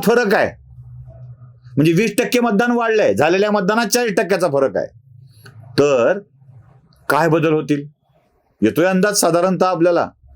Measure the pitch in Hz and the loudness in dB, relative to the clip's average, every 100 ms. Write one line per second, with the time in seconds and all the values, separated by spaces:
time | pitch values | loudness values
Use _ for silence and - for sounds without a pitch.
0 | 180 233 214 190 113 - - - - - | 0 0 2 0 -2 -6 -20 -20 -20 -20
1 | - - - - - - - 135 160 170 | -20 -20 -20 -20 -20 -20 -8 0 2 2
2 | 226 - 233 240 240 202 240 240 226 214 | 0 0 0 0 0 0 0 0 0 0
3 | 151 98 151 190 208 208 185 226 220 240 | 0 2 0 0 0 0 0 0 0 0
4 | 240 190 185 190 170 139 131 90 - - | 0 -2 -2 0 0 0 0 -2 -8 -12
5 | _ - - _ - - - - 143 131 | _ -20 -20 _ -20 -20 -6 0 2 2
6 | 127 202 - _ _ - - _ _ _ | 2 -2 -8 _ _ -20 -20 _ _ _
7 | - 139 165 160 160 156 151 147 147 _ | -2 0 2 2 0 -2 -2 -4 -6 _
8 | _ _ _ _ _ - 107 143 180 185 | _ _ _ _ _ -4 -2 0 0 0
9 | 208 202 175 170 185 170 185 175 175 170 | 0 0 0 2 0 0 0 2 0 0
10 | 98 - _ | -2 -10 _